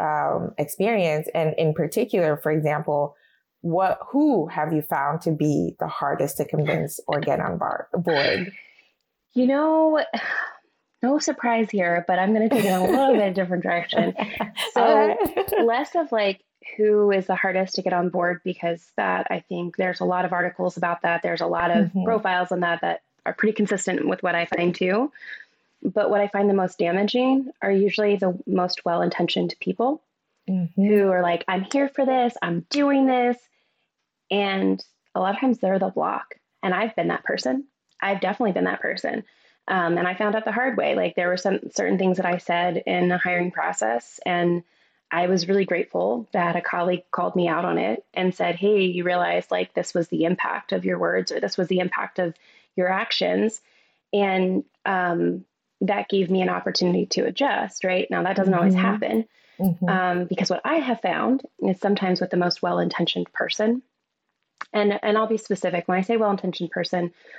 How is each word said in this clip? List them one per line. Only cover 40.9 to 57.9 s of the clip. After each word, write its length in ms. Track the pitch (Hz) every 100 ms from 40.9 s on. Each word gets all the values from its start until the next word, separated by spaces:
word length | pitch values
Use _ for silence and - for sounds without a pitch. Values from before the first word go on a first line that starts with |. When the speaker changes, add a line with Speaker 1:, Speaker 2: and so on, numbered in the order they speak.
Speaker 2:
Like, 200 | 196 180 180
there 120 | 180
were 80 | 180
some 220 | 196 190 -
certain 260 | - 185 190
things 180 | 190 180
that 100 | 180
I 120 | 175
said 440 | - 170 175 170 -
in 220 | 180 180
the 100 | 180
hiring 320 | 175 175 180
process, 680 | 165 160 156 220 233 - - 185
and 360 | 175 175 175 - _ _ _ _
I 140 | 165 180
was 220 | 190 170
really 160 | 196
grateful 600 | 190 175 - 175 190 240 214
that 240 | 196 170 170
a 40 |
colleague 440 | - 180 175 180 -
called 260 | - 175 180
me 100 | 170
out 180 | 160
on 140 | 175 165
it 260 | 202 - -
and 200 | 180 185
said, 220 | 180 175 170
"Hey, 260 | 202 208
you 200 | 185 175
realize, 460 | 175 180 175 175 -
like, 240 | 180 180
this 200 | 170 160
was 140 | 175 165
the 160 | 160
impact 480 | 165 185 - - -
of 120 | 185
your 140 | 185 180
words, 320 | 170 185 185
or 80 | 175
this 200 | 202 -
was 100 | 175
the 120 | 185
impact 380 | 180 - 202 -
of 160 | 175 - _ _ _ -
your 120 | 180
actions." 720 | 190 226 - 180 185 214 - _ _ _ _ _
And, 520 | 202 196 190 185 190 - _
um, 600 | 196 185 180 175 175 185 - _ _ _
that 260 | 196 202 202
gave 220 | 196 175
me 120 | 190
an 60 | 180
opportunity 580 | 180 190 185 180 180 185
to 200 | - -
adjust, 580 | - 277 196 214 -
right? 240 | 185